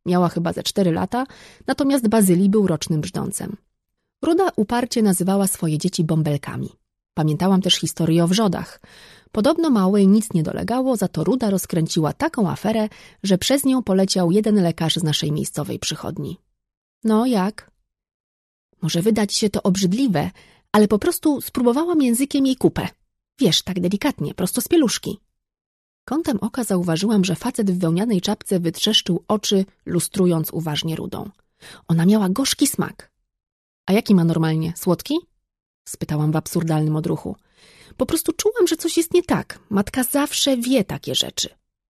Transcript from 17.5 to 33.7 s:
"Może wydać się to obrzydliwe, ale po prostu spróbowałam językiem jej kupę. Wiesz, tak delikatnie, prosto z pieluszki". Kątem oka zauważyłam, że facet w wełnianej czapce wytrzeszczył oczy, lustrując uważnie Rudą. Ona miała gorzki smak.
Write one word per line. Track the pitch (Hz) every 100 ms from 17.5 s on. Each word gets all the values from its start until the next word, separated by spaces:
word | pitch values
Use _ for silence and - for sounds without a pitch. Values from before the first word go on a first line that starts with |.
| - - _ _ _ _ _ _ _ _ _ _ _
"Może | 156 170
wydać | 214 220 208
się | - 208
to | -
obrzydliwe, | 202 190 180 214 277 175 175 - - _ _
ale | 208 208
po | 208
prostu | 359 - 311 269
spróbowałam | - - 240 254 339 320
językiem | 254 233 277 285 269
jej | 262
kupę. | - - - - _ _ _ -
Wiesz, | 233 -
tak | - 185
delikatnie, | 180 202 294 - 143
prosto | - 180 -
z | -
pieluszki". | 339 233 - - - _ _ _ _ _ _ _ _
Kątem | - 294 330 220
oka | 220 -
zauważyłam, | 226 185 175 160 202 208
że | 185
facet | 160 240 240 196
w | 180
wełnianej | 165 170 233 185
czapce | 202 214 - 185
wytrzeszczył | 165 - 214 220 - 170 -
oczy, | 214 - 196 190 _ -
lustrując | 170 - 190 180 160 151
uważnie | 160 160 147 165 160
Rudą. | - - - - _ _ - - -
Ona | 165 175
miała | 220 185
gorzki | 208 269 - 277
smak. | - - - - _ _ _ _ _ _